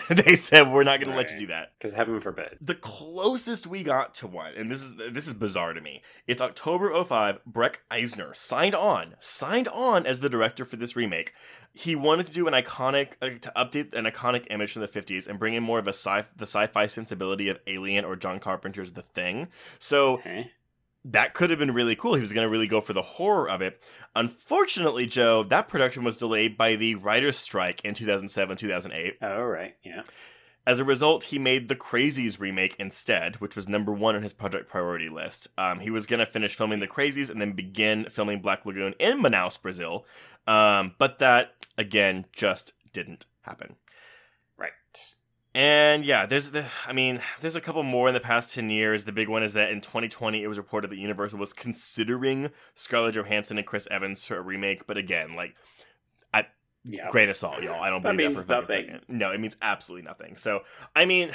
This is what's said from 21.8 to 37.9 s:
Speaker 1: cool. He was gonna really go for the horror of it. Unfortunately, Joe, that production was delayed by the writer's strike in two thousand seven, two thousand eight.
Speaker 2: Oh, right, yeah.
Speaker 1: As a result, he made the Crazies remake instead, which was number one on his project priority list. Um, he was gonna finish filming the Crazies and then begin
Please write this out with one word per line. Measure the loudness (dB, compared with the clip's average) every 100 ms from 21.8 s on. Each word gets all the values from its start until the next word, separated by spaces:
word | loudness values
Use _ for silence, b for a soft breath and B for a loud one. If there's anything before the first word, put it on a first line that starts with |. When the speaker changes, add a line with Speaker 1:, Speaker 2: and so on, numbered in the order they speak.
| 2
Speaker 1:
cool. | 2 2
He | 0
was | 0
gonna | 0 2
really | 2 2
go | 2
for | 0
the | -2
horror | -4 -2 0 2 0
of | -2
it. | -4 -6 B B B -2
Unfortunately, | -2 -4 0 2 2 2 0 0 0
Joe, | 4 6 6
that | 4 2 2
production | 2 2 2
was | -4 -2
delayed | 0 2 2 4
by | 2 4
the | 0 0
writer's | 2 2 2 0
strike | -2 -2 -2 -2
in | -6
two | -4 0
thousand | 0 0
seven, | -2 -2 -2
two | -4
thousand | -4 -4
eight. | -6 -8 -6
Speaker 2:
Oh, | -6 -4
right, | -4 -4 -8 -14
yeah. | -16 -16 -16 B B B B B 0
Speaker 1:
As | 2
a |
result, | 2 4 4 4
he | 0 -2
made | 2 2 0
the | -6
Crazies | -2 0 2 2 -2 -2
remake | -4 0 -2 -2
instead, | -8 -4 0 0 -2 -6
which | -8 -8
was | -2
number | -2 0
one | 0 2 0
on |
his | -2
project | -8 -6 -6 -6
priority | -4 -2 -4 -6
list. | -8 -8 -10 -10 -4
Um, | -2 -2
he | -4
was | -4 0
gonna | 0 2
finish | 0 -2 -2
filming | -2 0
the | -2
Crazies | -2 -2 0 -4
and | -4
then | -4
begin | -4 -6 0 2